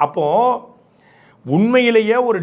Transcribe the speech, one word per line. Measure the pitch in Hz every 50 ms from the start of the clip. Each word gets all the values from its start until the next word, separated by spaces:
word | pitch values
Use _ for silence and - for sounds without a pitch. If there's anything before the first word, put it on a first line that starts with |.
| 147
அப்போ | 143 - 180 151 147 160 208 240 254 247 240 - - - _ _ _ _ _ _ _ _ _ _ _ _ _ -
உண்மையிலேயே | 123 139 170 214 233 247 254 247 233 226 220 214 214 226 247 247 240
ஒரு | 220 185